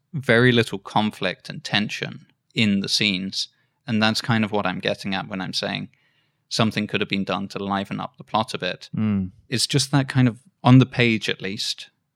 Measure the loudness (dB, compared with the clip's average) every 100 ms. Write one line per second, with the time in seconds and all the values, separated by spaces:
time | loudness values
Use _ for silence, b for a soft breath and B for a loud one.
0 | _ -4 2 6 6 6 2 -4 -4 0
1 | 0 -2 -6 -6 -12 -12 -10 -10 -10 -8
2 | -10 -12 -20 _ _ -2 0 0 -2 -2
3 | -2 -2 -6 -8 -10 _ _ _ -6 0
4 | 0 0 0 0 0 -2 -2 -4 -4 -4
5 | -4 -6 -6 -8 -6 -6 -6 -6 -10 _
6 | _ _ _ _ _ 0 0 0 -4 -4
7 | -2 -2 -2 -4 -6 -8 -4 -4 -4 -8
8 | -10 -12 -4 -2 -2 -4 -6 -6 -8 -2
9 | 0 0 -2 -8 _ -4 0 0 2 0
10 | 2 2 2 0 _ _ 8 8 8 4
11 | 2 2 -2 -4 -6 -6 -6 -8 -12 _
12 | _